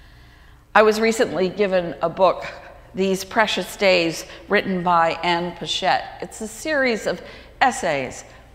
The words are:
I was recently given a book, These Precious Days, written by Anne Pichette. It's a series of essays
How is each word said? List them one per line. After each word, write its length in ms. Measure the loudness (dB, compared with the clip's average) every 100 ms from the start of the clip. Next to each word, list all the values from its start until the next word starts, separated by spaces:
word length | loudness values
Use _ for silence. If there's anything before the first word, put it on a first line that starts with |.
| -20 -20 -20 -20 -20 -20 2 4
I 60 |
was 180 | 6 4
recently 480 | 2 2 0 0 -2
given 480 | 0 0 2 -2 -4
a 80 | -4
book, 360 | 4 4 4 -4 -14 -18 -20 -10
These 300 | -2 0 0
Precious 540 | 0 2 2 0 -6 0
Days, 480 | 4 4 2 -2 -10 -14 -2
written 340 | 0 0 -2
by 280 | 2 4 2 0
Anne 320 | -2 -2 -2 -6
Pichette. 680 | -6 -2 0 0 -2 -12
It's 200 | -12 -10
a 80 | -12
series 580 | -8 -2 0 0 0 -2
of 140 | -6 -8 -18 -14 -4
essays 640 | -4 -2 -4 -4 -6 -10 -18 -20 -20